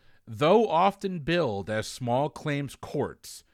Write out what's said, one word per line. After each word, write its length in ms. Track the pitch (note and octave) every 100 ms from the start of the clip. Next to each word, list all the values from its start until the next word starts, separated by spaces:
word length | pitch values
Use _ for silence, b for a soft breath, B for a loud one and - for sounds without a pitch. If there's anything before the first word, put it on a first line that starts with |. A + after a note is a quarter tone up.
| _ - -
Though 420 | G#2+ D3+ G#3+ G#3
often 520 | D#3+ G3 F#3+ G3 F3+
billed 500 | C#3 F3 C#3 G2 F#2+
as 160 | G#2+ G2+
small 420 | - A#2+ B2+ D3
claims 480 | - D#3 C#3+ C#3 -
courts, 680 | - D3+ F#2+ - - - _